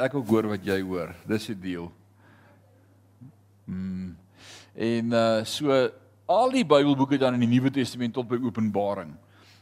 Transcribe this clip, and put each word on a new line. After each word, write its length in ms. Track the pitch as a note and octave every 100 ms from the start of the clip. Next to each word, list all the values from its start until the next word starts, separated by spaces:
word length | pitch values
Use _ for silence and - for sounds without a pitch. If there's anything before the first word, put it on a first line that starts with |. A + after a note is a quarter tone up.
| C3
ek 80 | C#3+
ook 140 | G#2+
hoor 160 | A2 A2
wat 100 | G#2 F#2+
jy 140 | F#2+ F#2
hoor. 240 | F2+ D#2+ E2+ -
Dis 220 | G#2+ -
die 60 | G2
deal. 300 | F#2 F2 E2+ - _ _ _ _ - _ _ _ _ _ _ _ C3 _ _ _ -
Hmm. 480 | F#2 F#2+ F#2 F#2 D#2+ _ _ - - -
En, 400 | - A2+ A#2 A#2
uh, 300 | A#2 A2+ A2
so, 240 | A2+ - D3 C3+ A#2+ - _ _ -
al 220 | F#3 C4 C4+
die 80 |
Bybelboeke 560 | D#3+ D3 C#3+ C3+ C3 C#3
dan 160 | C3 B2
in 80 |
die 80 | A#2
Nuwe 220 | B2 C3+ C3+
Testament 400 | B2 B2 A#2+ B2+
tot 140 | A2+
by 100 | B2
Openbaring 720 | B2+ G#2+ A2 G2 G2+ G2 D#2+ D#2+ _ _ - -